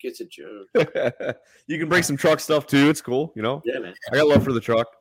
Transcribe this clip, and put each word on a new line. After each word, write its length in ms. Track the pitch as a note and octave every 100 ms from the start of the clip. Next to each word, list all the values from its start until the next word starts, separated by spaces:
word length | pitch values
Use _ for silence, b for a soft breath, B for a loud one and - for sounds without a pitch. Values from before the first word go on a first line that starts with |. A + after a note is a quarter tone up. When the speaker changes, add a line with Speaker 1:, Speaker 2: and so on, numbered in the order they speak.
Speaker 1:
It's 180 | B2+ A#2
a 40 | -
joke. 1080 | - A#2+ G#2 F#2+ A3+ D3+ - B2 - - -
Speaker 2:
<laughs> 40 | b b b
You 120 | D#3
can 100 | D#3
bring 140 | F3+
some 140 | E3+ C#3
truck 240 | E3 D#3
stuff 260 | - D3+ -
too. 240 | C#3+ C#3+
It's 100 | D3
cool, 320 | - B2+ D#3+ A2
you 60 |
know. 200 | A2 C#3+
Speaker 1:
Yeah, 140 | - C4
man. 160 | F#2 F#2+ -
Speaker 2:
I 60 | C3+
got 100 | D3+
love 160 | D3
for 100 | B2
the 80 | A#2
truck. 280 | - A2+ A#2 _